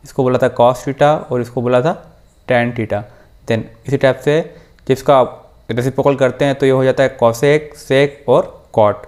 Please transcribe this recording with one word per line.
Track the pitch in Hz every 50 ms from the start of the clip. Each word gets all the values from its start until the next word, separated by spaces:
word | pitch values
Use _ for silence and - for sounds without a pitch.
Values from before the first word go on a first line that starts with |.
| _
इसको | - - -
बोला | 135 127 127 123
था | 127 123 120
cos | - 120 120 131 127 -
theta | 151 131 - 151 147 151 -
और | - - 127 123
इसको | 120 113 - 131
बोला | 120 123 127 123
था | 123 160 185 - - - - - - _ _ _ _ -
tan | 131 120 120 120 120 120
theta। | 110 104 104 104 107 113 - - - _ _ - _ -
Then | 113 110 - - - - -
इसी | - 139
टाइप | 135 - 131 123 - -
से | 147 147 160 165 160 - - - _ _ _ _
जिसका | - 131 127 - - 143 131
आप | 123 - - - - - _ _ _ _
रेसिप्रोकल | 120 120 120 135 127 - 131 143 143
करते | 127 135 127 120 - 147
हैं | 139 135
तो | 135 143
ये | 135
हो | 131 131 131
जाता | 131 127 -
है | 135 131 - -
cosec, | 120 117 113 117 - 143 147 156 151 - - -
sec | - - 135 135 143 143 - - - -
और | 123 156 185 - - - _ _ -
cot। | - 107 104 101 - -